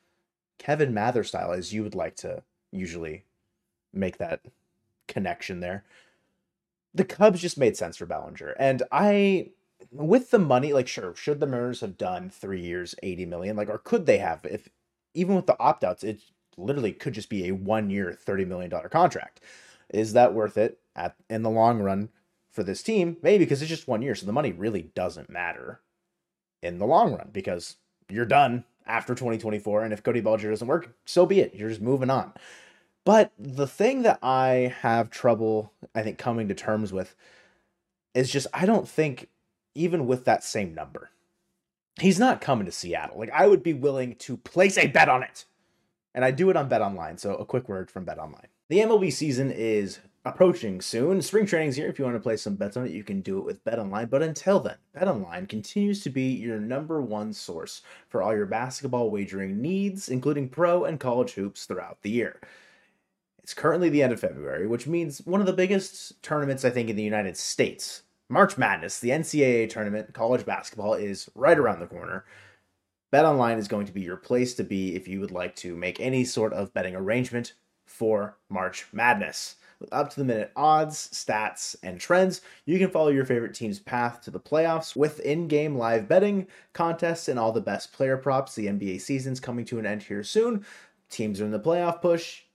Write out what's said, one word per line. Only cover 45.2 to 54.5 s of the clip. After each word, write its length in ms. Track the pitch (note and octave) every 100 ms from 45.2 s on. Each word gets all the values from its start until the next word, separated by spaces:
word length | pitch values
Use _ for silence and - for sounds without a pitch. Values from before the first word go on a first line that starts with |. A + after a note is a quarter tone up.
it. 220 | B2+ - - _ _ _ _ _ _
And 120 | B2+ C3
I 60 |
do 180 | C#3 F#3
it 80 | E3+
on 120 | C#3
BetOnline, 480 | A#2 G2+ F#2+ D#2+ E2+
so 180 | G2+ F#2+
a 100 | G#2
quick 240 | B2+ B2+
word 200 | F#2+ F2+
from 160 | F#2+ E2+
BetOnline. 420 | D#2 D#2 C#2+ - _ -
The 140 | F3
M 80 | A3
L 100 | G#3+
B 100 | F#3
season 400 | - D3+ B2 C3+
is 500 | - A2+ G#2+ G2 - - _ -
approaching 560 | - F#3 F3 A2 F#2
soon. 400 | - A2+ C#3+ F#3+
Spring 240 | C#3+ G#3 G3+
training's 320 | E3 D3+ C3
here. 100 | F3+
If 100 | D3+
you 60 |
want 140 | C3 A#2
to 40 |
play 140 | A#2 A2
some 220 | G#2+ G2
bets 180 | G2+ B2
on 100 | B2+
it, 60 |
you 140 | E2+ G#2
can 160 | G2
do 160 | F#2 F#2+
it 80 | -
with 180 | F#2
BetOnline. 460 | - A#2 G2 G2+ A#2
But 120 | C3+
until 380 | D#3+ D#3 -